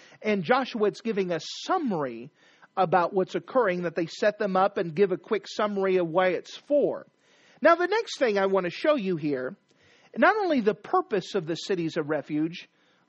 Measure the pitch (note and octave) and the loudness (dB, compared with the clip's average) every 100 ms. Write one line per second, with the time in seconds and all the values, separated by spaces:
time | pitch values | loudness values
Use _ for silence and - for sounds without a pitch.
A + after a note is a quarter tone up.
0 | - - G#3+ G#3 D3+ B3+ B3+ A#3 G#3 G3 | -20 -8 -2 0 2 0 0 0 0 0
1 | A3+ G3+ F#3 E3 - - - F#4 C#4 E3+ | -4 -2 -2 -4 -6 -10 -2 -2 0 -2
2 | C3+ A#2 B2+ _ _ _ - - F#3 F#3 | -4 -6 -14 _ _ _ -8 -2 2 2
3 | F3 G3 F3+ F3+ - C4 G#3+ F3+ F3 D#3+ | 2 0 -2 -4 -2 0 2 0 -2 -2
4 | E3+ - G#3+ G#3 G#3 F#3 G3 G#3 F3+ D#3 | -4 0 0 2 0 2 2 0 -4 2
5 | G3+ F3+ - G#3 - - G#3+ G3+ F#3+ F#3 | 2 0 -2 -4 -4 -4 -2 0 2 2
6 | E3+ E3 F#3 E3+ - - - C#4+ F#3+ G#2 | 2 2 2 0 -6 -14 0 2 2 -2
7 | - _ _ _ _ _ D4 E4+ F4 G#4+ | -10 _ _ _ _ _ 4 4 2 -2
8 | - - B3 G3+ G3 F#3+ F3+ - D#4 D4+ | -2 -2 0 2 2 2 0 0 0 2
9 | F#3+ E3+ D3+ C3 B2+ G3 _ _ _ _ | 0 -2 -2 -4 -6 -10 _ _ _ _
10 | _ - D4+ G#4+ F#4+ C#4+ G#3 G#3 - F#4 | _ 2 4 4 0 0 0 -2 0 -2
11 | F4 G3+ - G#3 D#3+ E3 - F#3+ E3 E3 | 0 -2 -4 -4 -4 -6 -4 -4 -2 -4
12 | D3 D3+ - D3+ D#3+ F3 - _ _ _ | -2 -4 -4 -2 -4 -6 -18 _ _ _